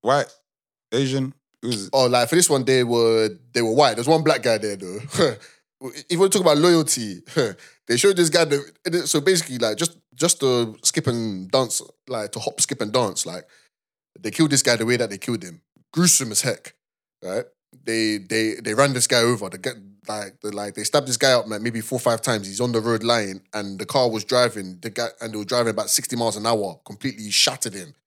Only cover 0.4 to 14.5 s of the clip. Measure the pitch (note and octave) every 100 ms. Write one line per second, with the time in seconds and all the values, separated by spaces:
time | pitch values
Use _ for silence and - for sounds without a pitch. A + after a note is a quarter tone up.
0.4 | _ _ _ _ _ A#2+ C3+ C3+ C3 -
1.4 | _ _ B2 A2 G2 A2 B2 B2 A#2+ E3
2.4 | F#3 C#3 B2 C3 A#2+ A#2 A2+ A2+ A2 -
3.4 | _ A#2+ A#2 A#2+ C#3+ A2 B2 D#3+ D#3 C3+
4.4 | A#2 A2 G#2+ G2 F#2 G2 B2 - D#3+ G#2+
5.4 | - _ _ _ C3 D3+ - E3+ G3 G3
6.4 | F3 D3 F3 E3+ C#3+ - A2 F2+ - -
7.4 | A#2 F#2 - _ - A#2+ G3 F#3 E3+ E3+
8.4 | D#3+ C#3+ C#3+ _ - E3+ C3+ D#3 D3 F#3
9.4 | D#3 B2+ A2+ G#2+ E3 - _ - E3+ -
10.4 | C3+ B2 A#2 G#2+ - - D3 A#2 A2 F#2+
11.4 | F#2 C3 B2 - - _ - B2 G#2 -
12.4 | - - - - G#2 B2 A2 - E2 F2
13.4 | - _ _ _ _ _ _ - A2 G2
14.4 | D#3